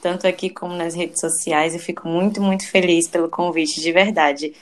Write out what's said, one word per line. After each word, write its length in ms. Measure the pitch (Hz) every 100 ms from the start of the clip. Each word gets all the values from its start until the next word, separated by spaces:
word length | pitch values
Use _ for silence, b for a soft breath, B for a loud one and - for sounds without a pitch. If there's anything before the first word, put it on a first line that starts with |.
tanto 240 | 175 180 185
aqui 220 | 180 190
como 260 | - 180
nas 200 | 175 170
redes 260 | 170 175 -
sociais. 540 | 165 160 - 156 160
Eu 60 | 165
fico 280 | - 170 165
muito, 320 | 170 196 202
muito 260 | 196 190 -
feliz 400 | 190 180 170 165
pelo 220 | 175 170
convite, 540 | - 175 165 156 156
de 100 | 165
verdade. 640 | 170 202 208 147 143 151 b